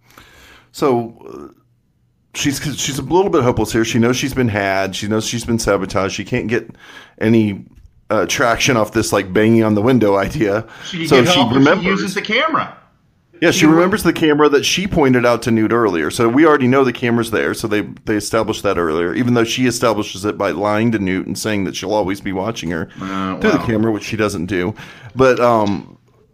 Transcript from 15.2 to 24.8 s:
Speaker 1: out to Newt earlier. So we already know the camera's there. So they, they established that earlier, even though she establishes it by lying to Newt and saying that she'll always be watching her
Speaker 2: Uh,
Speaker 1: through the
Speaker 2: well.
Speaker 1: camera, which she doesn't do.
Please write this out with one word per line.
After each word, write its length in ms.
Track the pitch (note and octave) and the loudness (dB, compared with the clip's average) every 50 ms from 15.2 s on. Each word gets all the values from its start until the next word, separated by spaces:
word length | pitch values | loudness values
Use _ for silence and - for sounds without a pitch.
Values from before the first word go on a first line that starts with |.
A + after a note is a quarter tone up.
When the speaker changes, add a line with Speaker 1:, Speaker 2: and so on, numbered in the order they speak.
| A#2+ | 4
Speaker 1:
out 180 | A#2+ A#2+ A#2 - | 2 2 0 0
to 80 | B2 | 0
Newt 200 | A2+ A2 A2 G2+ | 2 2 2 2
earlier. 380 | A2 A#2+ A2+ G2+ F2+ E2 D2 E2+ | 2 2 2 2 0 0 -2 -2
So 180 | - - A#2+ A2+ | 0 0 2 2
we 180 | A#2 C#3+ D#3+ | 4 4 6
already 220 | D#3 D3+ C3+ B2+ A#2+ | 6 6 4 4 4
know 160 | C3 C#3 C3+ | 4 4 4
the 100 | B2 A#2 | 2 0
camera's 360 | - B2+ A#2+ A#2 A#2 A2+ A2+ | -2 -2 -2 0 0 -2 -2
there. 220 | G#2+ E2 C#2 D#2+ G#2+ | -2 -2 0 -2 -2
So 140 | - - G#2+ | -4 -4 -2
they, 140 | G#2 G#2 | -2 -2
they 340 | - C2 - - - - A2 | -2 -4 -10 -12 -6 -4 -4
established 480 | G#2 - - - A2+ A2 G2 G#2+ - - | -4 -2 -2 -2 -2 0 -2 -4 -4 -2
that 160 | G2+ F#2+ E2+ | -2 0 0
earlier, 340 | F2 D#2+ D2+ E2+ E2+ F2 - | 0 0 0 0 -2 -2 -2
even 220 | - B2+ A#2+ B2 | -2 0 2 2
though 80 | A#2 A2+ | 2 2
she 240 | A2+ - B2+ B2+ B2 | 0 0 0 0 -2
establishes 580 | A#2 - B2+ A#2 G#2+ G#2 G#2 - - F#2+ F#2+ | 0 0 0 0 0 0 -4 -8 -8 -6 -4
it 120 | G#2 - - | -4 -4 -2
by 120 | G2+ F#2+ | -2 -2
lying 400 | D#2 E2+ G2+ G#2 G#2 G#2+ A2+ A#2+ A2+ | -2 -2 -2 0 0 0 0 0 0
to 60 | G#2 | 0
Newt 280 | G2 F#2 F#2 F#2+ - - | -2 -2 -2 -4 -4 -6
and 100 | F#2+ - | -8 -6
saying 280 | - A2+ G#2+ G2+ F#2+ | -4 -4 -4 -2 -4
that 100 | F2 - | -4 -6
she'll 180 | - F#2+ F#2 G#2+ | -6 -6 -2 -2
always 260 | G#2+ G2 F2+ G2 G2 | -2 0 -2 -4 -6
be 120 | F#2 G2+ F#2 | -6 -6 -6
watching 380 | F#2+ F#2+ A2 A2+ - - E2 | -4 -4 -6 -6 -6 -6 -6
her 180 | F2 D#2+ - - - - | -6 -6 -6 -8 -10 -12
Speaker 2:
Uh, 380 | F#2+ F#2+ F#2+ F#2+ F#2+ F#2+ - - | -10 -8 -6 -6 -6 -6 -4 -2
Speaker 1:
through 120 | F#2+ A2 | -2 0
the 60 | G#2 G2 | 0 0
Speaker 2:
well. 80 | - A#2+ | 0 -2
Speaker 1:
camera, 240 | A2+ G#2+ A2 A2+ | -2 0 0 0
which 120 | A2 G2+ - | -2 -4 -6
she 100 | - - G#2+ | -6 -4 -2
doesn't 300 | G#2+ G#2 G2 F2+ D#2+ F#2 | -2 -2 -2 -4 -6 -4
do. 260 | G#2 F2+ F2 G2 A2 - | -2 -2 -2 -2 -4 -8